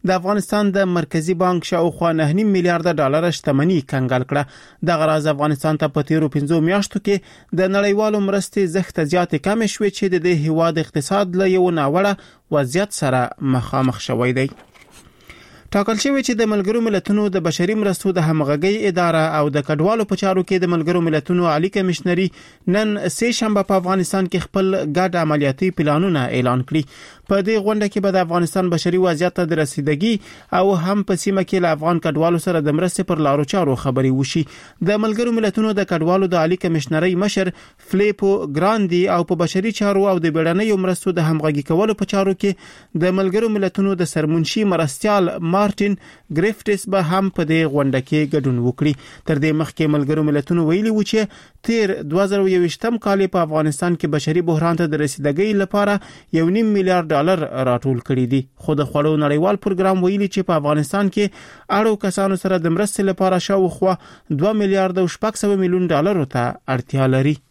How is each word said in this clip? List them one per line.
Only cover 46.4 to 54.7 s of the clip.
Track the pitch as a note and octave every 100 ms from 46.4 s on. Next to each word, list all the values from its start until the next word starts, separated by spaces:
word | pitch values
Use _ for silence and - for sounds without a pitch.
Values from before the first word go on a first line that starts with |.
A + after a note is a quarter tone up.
| G3 G#3 - G3 -
به | F#3+ D#3+
هم | F#3 G3 -
په | D#3
دې | D#3+ D#3+
غونډه | C#3 C#3 C3 C3
کې | D3+ D3 D3+
ګډون | C3+ B2 A#2+
وکړي. | B2+ D3 C#3 - - -
تر | D3+
دې | D#3 D#3
مخکې | D#3 - D#3 D3+
ملګرو | C#3 D#3 D3+
ملتونو | D3 C#3 F3 D#3
ویلي | F3 A3
وو | G#3+ G3+
چې | A3 G#3 - - _ -
تیر | A#3 G#3 G3 D3+
دوه | E3 G3
زره | G3+ F#3+
یوویشتم | F#3 F3 - A3+ A#3 G#3
کال | G3 F#3+
په | F#3 E3
افغانستان | D#3 D#3 C#3+ F3 F3
کې | D#3 D3+
بشري | D3 D#3+ E3+
بحران | D#3+ E3+